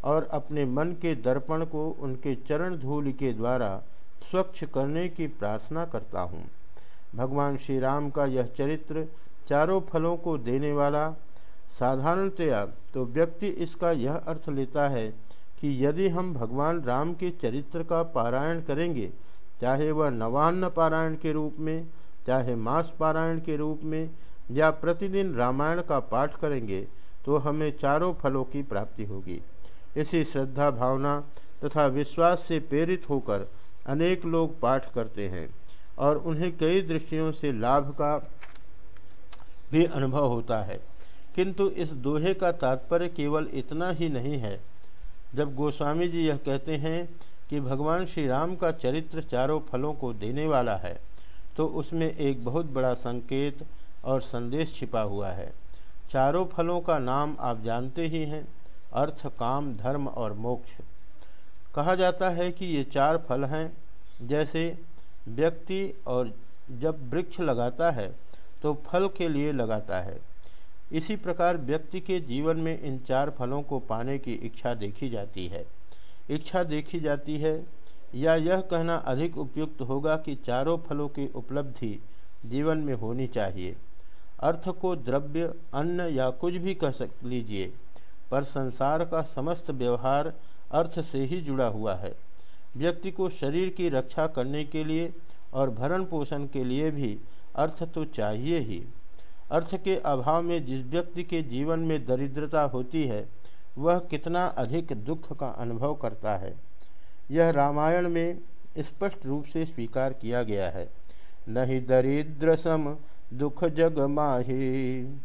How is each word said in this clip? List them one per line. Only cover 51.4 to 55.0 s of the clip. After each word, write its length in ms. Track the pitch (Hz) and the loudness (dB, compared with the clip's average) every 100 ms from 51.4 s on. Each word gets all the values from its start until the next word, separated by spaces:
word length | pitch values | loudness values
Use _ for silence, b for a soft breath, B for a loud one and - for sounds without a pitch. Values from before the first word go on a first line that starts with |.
| b - | b 0
तो 100 | 156 | 0
उसमें 500 | 160 135 165 160 160 | 0 -2 0 0 2
एक 280 | 139 127 | 0 0
बहुत 220 | 120 147 156 | 0 0 0
बड़ा 280 | 131 127 | 0 2
संकेत 720 | 123 120 120 120 135 143 139 - b b b | 2 0 -2 0 0 0 -2 -4 b b b
और 160 | 127 135 | 0 0
संदेश 540 | 123 120 120 139 160 | 0 -2 0 0 0
छिपा 260 | - 123 117 | -2 0 0